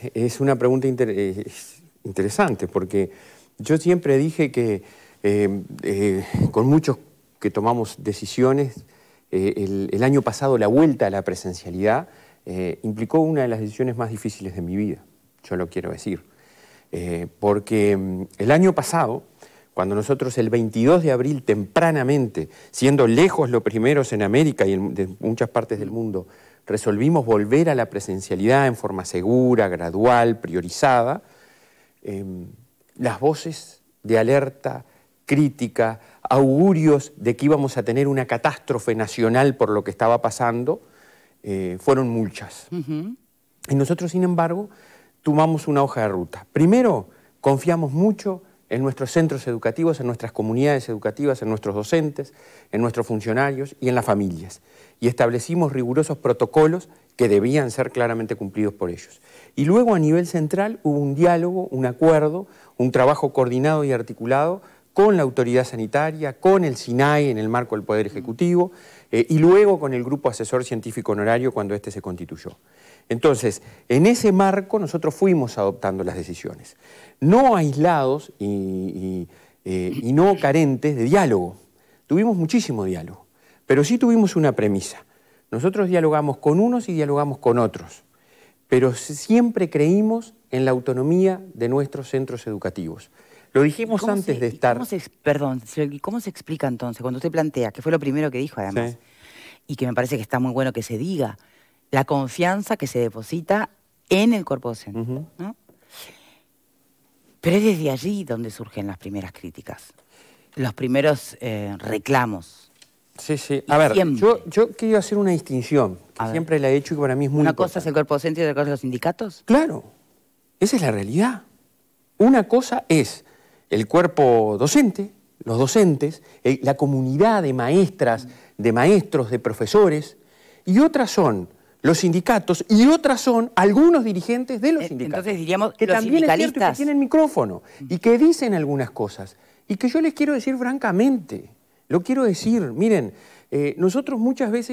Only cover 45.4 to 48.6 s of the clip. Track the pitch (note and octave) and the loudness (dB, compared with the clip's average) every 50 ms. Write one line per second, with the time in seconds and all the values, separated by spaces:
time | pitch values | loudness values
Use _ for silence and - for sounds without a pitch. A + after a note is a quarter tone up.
45.4 | D#3+ D#3+ D#3+ D3 - D#3+ C#3+ C#3+ C#3 C3+ - B2+ A2 G#2 F#2+ F2+ F2 - - - | 2 2 0 -2 -2 -2 0 0 0 0 0 -2 -2 -2 -2 -4 -6 -8 -12 -20
46.4 | - _ _ - D#3+ F3 G#3+ B3+ B3+ A3+ D#3 A2 F#2 - _ _ _ _ _ _ | -20 _ _ 2 4 4 6 4 4 2 2 0 -4 -10 _ _ _ _ _ _
47.4 | - C#3 C#3 C3+ - E3+ E3+ E3 D#3+ C#3 C3+ D#3+ F#3+ A3 G#3 - - G3+ F#3+ F#3 | 0 0 0 2 2 0 0 0 -2 -2 0 0 2 2 0 -2 -4 -6 -6 -8
48.4 | - _ _ _ | -12 _ _ _